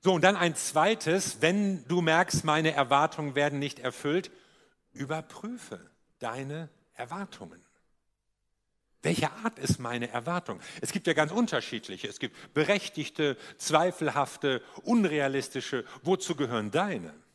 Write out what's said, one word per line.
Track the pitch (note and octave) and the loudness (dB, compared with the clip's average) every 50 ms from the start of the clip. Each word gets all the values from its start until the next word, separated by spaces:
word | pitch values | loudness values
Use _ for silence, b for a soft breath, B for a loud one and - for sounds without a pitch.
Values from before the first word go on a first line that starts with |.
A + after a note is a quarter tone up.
| - | 6
So, | F#3 F#3 | 4 4
und | E3+ D3+ | 8 8
dann | F#3 G3+ | 6 6
ein | F#3 F3 E3+ D#3 | 6 4 2 2
zweites, | - - - - D3+ D#3 G3 A3+ A3 - D#3 E3 G3 F#3 - - - | 0 -4 -2 2 4 4 4 4 2 2 0 2 2 0 -2 -4 2
wenn | - D#3+ F3+ G3+ G#3 G3 F#3+ F3 C3+ - | 2 4 4 4 2 2 0 -2 -2 0
du | E3 F3+ E3+ | 0 2 4
merkst, | D#3+ D#3+ E3 F#3 - - D3+ - | 4 6 4 4 4 0 -2 2
meine | D#3+ D3+ D#3 D#3+ D#3 D3+ | 2 2 4 4 2 4
Erwartungen | C#3+ C#3 A#2+ C#3+ C#3 D3+ D#3+ - - D3+ D3 C3 | 2 2 4 4 4 4 4 0 -2 -6 -4 0
werden | C#3+ C#3+ D3 C#3+ C#3+ | 0 0 2 0 -2
nicht | C#3 C#3+ - - | -4 -4 -6 -4
erfüllt, | - C3 A#2+ - - D3 D3+ F3+ F#3 - b b b b b b b b b b _ _ _ | -6 -6 -6 -4 -4 -2 -2 -2 -2 -4 b b b b b b b b b b _ _ _
überprüfe | - C#3 C3+ D#3 D#3+ D#3 - - - - G#3+ B3 A#3+ - - A2+ F2+ - - _ _ _ _ _ _ | -10 -8 -6 -6 -6 -6 -10 -16 -12 -12 -10 -10 -12 -12 -14 -14 -14 -14 -20 _ _ _ _ _ _
deine | - A#2 A2+ B2+ C3+ C3+ D3 D#3+ E3 D3+ _ _ _ _ _ | -8 -8 -6 -6 -8 -8 -8 -10 -10 -12 _ _ _ _ _
Erwartungen. | - A#2+ B2 E3 F#3 G3+ F#3+ - - G#2 E2+ D#2 - _ _ _ _ _ _ _ _ _ _ _ _ _ _ _ _ _ _ _ _ _ _ _ _ _ _ _ _ - | -14 -10 -10 -8 -8 -8 -10 -12 -16 -16 -16 -16 -20 _ _ _ _ _ _ _ _ _ _ _ _ _ _ _ _ _ _ _ _ _ _ _ _ _ _ _ _ -2
Welche | D3 E3+ - - D3 | -2 0 0 0 -2
Art | - - A3 A3+ - - | -4 -4 -6 -6 -6 -4
ist | C3 C3 - - | -2 -2 -2 -2
meine | B2+ A#2 A#2+ A#2+ A#2+ A#2+ | -2 -6 -4 -4 -4 -4
Erwartung? | - A#2+ A#2 B2+ F3 F3+ - - A2+ F2 B B B B | -4 -4 -4 -2 -4 -4 -4 -6 -12 -10 B B B B
Es | B - | B -4
gibt | - G3 - | -4 -4 0
ja | - D#3+ | 0 2
ganz | - D3+ D3+ | 2 2 2
unterschiedliche. | D#3+ A3 A#3+ - - C3 A2 - - A2+ - - G2 F#2 - G2+ | 2 0 0 2 0 -2 -4 -4 -8 -8 -8 -8 -12 -8 -8 -10
Es | G#2 - | -8 -6
gibt | - B2 - - - - _ | -8 -8 -8 -10 -20 -6 _
berechtigte, | D3 D3+ C#3+ G3+ G3+ - - - - D3 - - - D#3 C#3+ C3 B B B B | 0 2 2 2 0 0 -6 -8 -6 -8 -8 -2 0 0 0 0 B B B B
zweifelhafte, | B - - D3+ D#3 E3 F#3 F3 - D#3+ D3 A#2+ C#3+ C#3 - - - - C#3+ C3 B2 B B B B B | B -6 2 4 4 4 4 0 0 -2 0 2 0 0 0 -2 -4 -2 0 0 0 B B B B B
unrealistische. | - A#3 A#3+ G#3 F3 D3+ D3+ C#3+ C#3 C3 C#3 C3 - - C3 A#2+ - - B2+ A2 B B B B | 2 2 4 4 4 2 2 0 2 0 0 -4 -2 -6 -8 -6 -4 -4 -6 -6 B B B B
Wozu | E3 F#3+ F#3 - - E3+ | 0 0 0 0 -4 -2
gehören | C#3+ D3 A#2+ B2 A#2 G#2+ G#2 G2 | -2 -2 0 0 -2 -2 0 0
deine? | D3+ F#3 G#3 F#3 A2+ F2 D#2+ D2+ - _ _ _ | 0 0 0 -2 -6 -8 -10 -16 -18 _ _ _